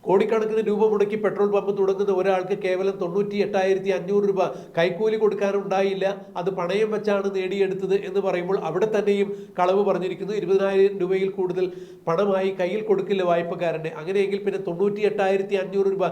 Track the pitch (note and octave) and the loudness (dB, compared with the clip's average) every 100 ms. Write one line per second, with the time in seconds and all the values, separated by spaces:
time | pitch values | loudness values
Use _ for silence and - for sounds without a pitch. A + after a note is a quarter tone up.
0 | - G3 G#3 A3 G#3+ A3 G3+ G#3 G#3+ G3+ | 4 2 4 2 0 0 0 2 2 2
1 | G3+ G#3+ G3 - G3+ G3+ F#3+ G3+ F#3+ F#3+ | 0 0 -2 2 2 2 0 0 0 2
2 | G3+ F#3 F#3 F#3 F#3 G3+ F#3 F#3 G3 G3 | 0 2 2 0 0 -4 -2 0 -2 -2
3 | F3 F#3+ G3+ G3+ F#3 G3 F#3+ F#3+ G3 F3+ | -2 -2 -2 -2 0 0 2 0 0 -4
4 | F3 G3+ G3+ F#3+ F3 - - E3 F3 F3 | 0 0 2 0 -2 -4 -6 0 0 2
5 | A3 A3 G#3+ G3 G3+ G3 G3 F#3+ G3 F#3+ | 0 2 0 2 0 -2 -2 0 0 0
6 | F#3+ G3 - F3+ F3 F3+ F3 G3 G#3+ G#3 | -2 -4 -10 -6 -4 -4 -2 0 0 0
7 | G#3 G3+ G3 F#3+ F#3 G3 F#3+ F#3 F#3 G3 | 0 0 0 -2 -4 0 0 0 0 0
8 | - G3 F#3+ F3+ F3 E3+ D#3+ E3 G#3+ G#3+ | 0 -2 0 -2 0 -2 0 0 0 2
9 | G3+ G3+ G3 G3+ - - F3+ G3 G3+ - | 2 2 0 -4 -10 0 2 4 2 0
10 | F#3 F#3 F#3 G#3 F3 F#3+ G3 G3 G3 G3 | -2 -6 -6 -4 2 2 4 4 4 2
11 | F3 F#3+ F#3+ G3 F3+ F3 F3+ - - - | 0 0 0 -2 -2 0 -2 -4 -16 -10
12 | - E3 G3+ F#3+ F#3+ F#3+ F3+ G#3+ G#3+ F#3 | -2 2 2 2 0 -2 -2 -2 0 0
13 | F3+ G3 F3+ E3+ E3+ F3 E3+ D#3+ D#3 - | 2 0 2 2 0 -2 -2 -2 -6 -8
14 | D#3 G3 G3 G3 G3+ F#3+ F#3+ E3+ G3+ G#3 | -2 0 0 0 -2 -4 -6 -2 -2 0
15 | G#3 G3+ F#3+ G3 G3 G3 F#3 G3 G3 F#3 | -2 0 0 0 0 -2 -2 0 0 0
16 | F3 | -2